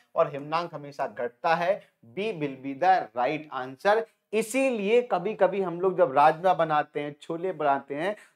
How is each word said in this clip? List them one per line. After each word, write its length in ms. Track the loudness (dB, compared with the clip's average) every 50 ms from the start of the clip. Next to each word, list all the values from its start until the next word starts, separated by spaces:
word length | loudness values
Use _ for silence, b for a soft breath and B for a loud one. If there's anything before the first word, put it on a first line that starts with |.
| b b 0
और 180 | 0 0 0
हिमनांक 420 | -2 -6 -6 -4 -4 -4 -4 -4 -8
हमेशा 320 | -12 -14 -12 -8 -6 -6
घटता 480 | -6 -6 -6 -8 -8 -6 _ 0 2 2
है। 280 | 2 2 0 -2 b b b b _ -20 -12 -8 -6
B 140 | -6 -6
will 240 | -4 -4 -6 -6 -6 -8 -10
be 100 | -10 -4 0
the 200 | 2 4 4 4 0 -4 -4
right 500 | -2 -2 -2 -2 -4 -8 -10 -10 -10 -8
answer। 360 | -10 -10 -2 0 2 2 2 0 b b b _ _
इसीलिए 720 | -2 -2 -2 0 0 0 0 0 0 0 0 2 4 2
कभी-कभी 600 | 4 2 0 -2 -2 -4 0 2 2 2 2 0
हम 180 | -4 -4 -4 -2
लोग 160 | 0 0 2 2
जब 140 | 2 4
राजमा 420 | 6 6 6 6 4 4 2 2 2
बनाते 460 | 2 2 2 0 0 0 -2 -6 -8
हैं, 160 | -6 -8 -10 -12
छोले 320 | -10 -10 -8 -6 -4 -6
बनाते 420 | -4 0 2 2 2 0 -2 -6 -6
हैं, 220 | -4 -4 -4 -6 b b b b